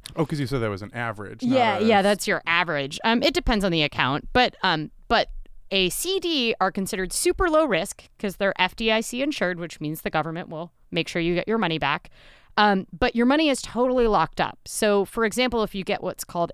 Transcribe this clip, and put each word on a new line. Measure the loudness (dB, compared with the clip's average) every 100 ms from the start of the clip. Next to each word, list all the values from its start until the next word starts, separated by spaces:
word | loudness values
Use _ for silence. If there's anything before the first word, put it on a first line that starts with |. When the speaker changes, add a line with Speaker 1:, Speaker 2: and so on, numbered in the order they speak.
| -10
Speaker 1:
Oh, | -4
'cause | -2 -2
you | -2
said | -2
that | -2
was | -4
an | -8
average, | -8 -6 -8 -12 -6
Speaker 2:
Yeah, | 0 2 2
Speaker 1:
not | 2
a |
Speaker 2:
yeah, | 4 4
Speaker 1:
s- |
Speaker 2:
that's | 4 2 0
your | -2 2
average. | 2 2 -2 -4 -2
Um, | 0 2
it | 2
depends | 2 0 2
on | 2
the | 2
account, | 0 0 0 0 0
but, | 2 2 0
um, | 0 0 -2 -10 0
but | 0 0 -4 -12 -16 -4
a | 0 0
C | -2 -2 -2
D | -2 0 0 0
are | -2
considered | -2 -6 -6 -6
super | -2 -2 0 2
low | 2
risk | 2 0 -2 -8 -18 _
'cause | -8 -2
they're | -2 2
F | 0 0
D | 0
I | 0
C | -2 -4
insured, | -4 -2 -2 -2
which | -8 -8
means | -6 -6
the | -4
government | -2 -2 -6 -10
will | -10 -12 -16 -6
make | -4 -2
sure | -2
you | 0
get | 0 0
your | 0
money | 0 0
back. | 0 -2 -6 -20 -20 -20 -6 2
Um, | 4 4 -2
but | -2 0
your | 2 4
money | 4 2
is | 0
totally | -2 0 2 4 4
locked | 4 2 0
up. | -4 -4 -12
So, | 0 2 4
for | 2 0
example, | 0 2 0 0
if | -2
you | -4
get | -4 -4
what's | -4 -8
called | -8 -4 -4